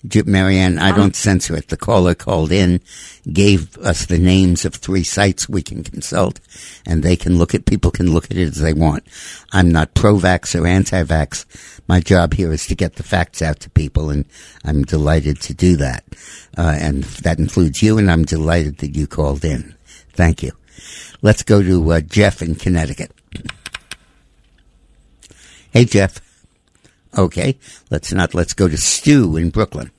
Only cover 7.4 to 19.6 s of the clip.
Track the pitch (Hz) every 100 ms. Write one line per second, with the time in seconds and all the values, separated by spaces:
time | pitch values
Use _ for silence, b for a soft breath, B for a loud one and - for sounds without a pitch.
7.4 | 85 - - 110 - - 90 80 - 92
8.4 | 82 73 80 76 80 73 _ B B B
9.4 | B 98 87 80 78 - 104 104 90 90
10.4 | - 85 85 95 90 92 82 80 73 -
11.4 | - B B B - 90 85 95 85 -
12.4 | 87 76 - - 90 - - 92 87 -
13.4 | 80 76 - - 73 - 76 73 - B
14.4 | B B 73 76 69 78 73 80 71 71
15.4 | - - 90 85 69 - _ B B B
16.4 | B - 85 76 80 69 65 - 87 82
17.4 | 80 - 85 - 107 110 101 82 78 82
18.4 | 78 85 76 71 73 71 73 - 73 71
19.4 | 78 65